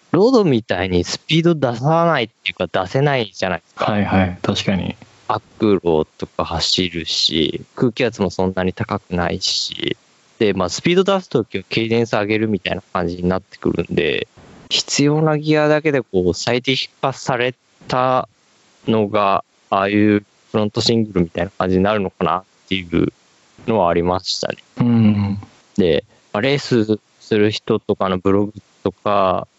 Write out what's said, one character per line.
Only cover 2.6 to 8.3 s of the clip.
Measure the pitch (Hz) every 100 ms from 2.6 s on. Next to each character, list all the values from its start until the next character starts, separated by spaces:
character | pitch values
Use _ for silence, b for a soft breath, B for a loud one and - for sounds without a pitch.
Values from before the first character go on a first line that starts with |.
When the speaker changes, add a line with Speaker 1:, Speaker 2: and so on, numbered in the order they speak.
| 90
Speaker 1:
出 | 98 92
せ | 135
な | 147 135
い | 104
じ | - 92
ゃ |
な | 87
い |
で | _
す | -
か。 | -
Speaker 2:
は | 104
い |
は | 92 98
い、 | 92 90
確 | - 101
か | -
に。 | 95 87 - - _ -
Speaker 1:
悪 | 107 - - 110 92
路 | 85 78 78 -
と | 78
か | -
走 | 85 82 - - 92
る | 85 82
し、 | - - 80 73 - - -
空 | 123
気 | -
圧 | 120 110
も | 92